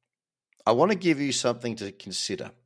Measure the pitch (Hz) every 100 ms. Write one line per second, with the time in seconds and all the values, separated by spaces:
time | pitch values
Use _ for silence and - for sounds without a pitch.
0 | _ _ _ _ _ _ - 120 180 196
1 | 180 143 143 123 123 117 120 110 101 -
2 | 98 92 - 98 - -